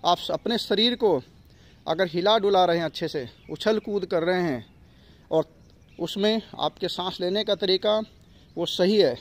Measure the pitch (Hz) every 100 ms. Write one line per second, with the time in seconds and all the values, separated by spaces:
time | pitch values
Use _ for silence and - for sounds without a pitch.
0 | 170 175 - - - 233 - 247 233 247
1 | 220 151 - - - - - - - 160
2 | 185 170 185 226 202 190 180 170 160 -
3 | 160 151 120 - - 156 214 220 - 202
4 | 180 180 165 185 175 123 104 _ - -
5 | - - - 160 156 _ - - - -
6 | 175 202 208 220 - - 151 - 185 -
7 | 185 180 180 196 214 190 196 185 214 214
8 | 220 - - - - - 170 - 180 214
9 | 160 120